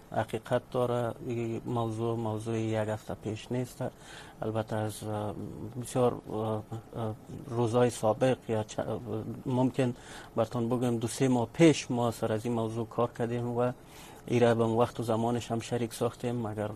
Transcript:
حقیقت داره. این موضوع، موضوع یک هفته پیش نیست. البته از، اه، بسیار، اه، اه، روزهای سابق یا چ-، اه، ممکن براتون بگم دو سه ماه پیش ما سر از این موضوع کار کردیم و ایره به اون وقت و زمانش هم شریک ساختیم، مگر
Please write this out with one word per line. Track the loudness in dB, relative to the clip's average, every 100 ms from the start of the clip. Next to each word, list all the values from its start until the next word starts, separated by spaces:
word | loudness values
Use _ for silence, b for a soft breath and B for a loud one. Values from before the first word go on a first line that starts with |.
| -6
حقیقت | -4 -2 -4 -2 -2 0
داره. | 0 0 0 -2 -4 -6
این | -4 -2 -4 -2
موضوع، | 0 0 0 -2 0
موضوع | -2 -2 -2 -2
یک | 0 0 0
هفته | -2 -6
پیش | -8 -6 -6 -4
نیست. | -4 -4 -4 -8 -8 B B B B
البته | -4 -2 -2 -2
از، | -2 -4
اه، | -6 -4 -4 -6 -8 -8 -10 -8
بسیار، | -4 2 2
اه، | 2 -6 -4
اه، | -2 -2 -4 -12 -10 -6 -6 -6 -10 -12 -6
روزهای | 0 2 4 4
سابق | 4 2 4 4 2 0
یا | -2
چ-، | -2 -4
اه، | -4 -4 -4 -6 -4 -6 -2
ممکن | 2 2 2 0 0 B B B 0
براتون | 0 0 0
بگم | 0 2 0
دو | -2
سه | 2 4
ماه | 4 2
پیش | 6 8 8 2
ما | 0 0
سر | 0 0
از | 0 0
این |
موضوع | 0 0 -2 -4
کار | 0 0 0
کردیم | -2 -2 -2 0
و | 0 -2 B B B B 0
ایره | 6 6
به | 6
اون | 4 4
وقت | 2 2
و |
زمانش | 0 2 2 0 -2
هم | -4
شریک | -2 -2 -2
ساختیم، | -2 -2 -2 -4 -2 -4
مگر | -2 -4